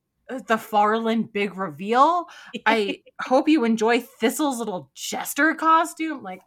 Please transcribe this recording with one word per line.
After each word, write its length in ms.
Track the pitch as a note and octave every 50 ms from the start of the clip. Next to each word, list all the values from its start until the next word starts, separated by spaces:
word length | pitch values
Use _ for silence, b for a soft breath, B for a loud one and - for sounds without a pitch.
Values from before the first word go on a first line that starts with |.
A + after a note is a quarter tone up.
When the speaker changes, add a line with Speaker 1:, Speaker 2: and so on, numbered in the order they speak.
| _ _ _ _ _ - B3 C4 -
Speaker 1:
the 100 | - A3+
Farland 760 | A3 - - G#3+ G#3 G#3 G#3 G#3+ A3+ A3+ A3+ A3+ A3+ G#3 - -
big 240 | G3+ G3+ G3+ F3
reveal. 720 | F#3+ G3 F3 D3 C#3 F#3+ G#3 A3+ B3+ C#4+ D#4+ F4 F4 E4 B B B B
Speaker 2:
<laughs> 200 | B B A#3+ -
Speaker 1:
I 360 | G#3+ A3+ A3 G#3 G3 - - _ - _ -
hope 280 | - C4+ B3+ C4+ - D4+
you 160 | D#4 D#4 A#3
enjoy 360 | A3+ A3+ G#3+ G#3+ A3+ A#3+ A3+
Thistle's 580 | B3 - - - A3 B3 - - D#4 C#4 C4 A#3
little 300 | A#3 A3 F#3 F3+ C#3 _ _
jester 600 | - - - G#3 - - - - - D4 D#4+ D#4
costume. 680 | D#4+ D#4 D#4+ D#4+ E4 F4 D#4+ - - D#4+ D#4+ D4+ C4 G#3
Like, 180 | F#3+ F#3 F#3 _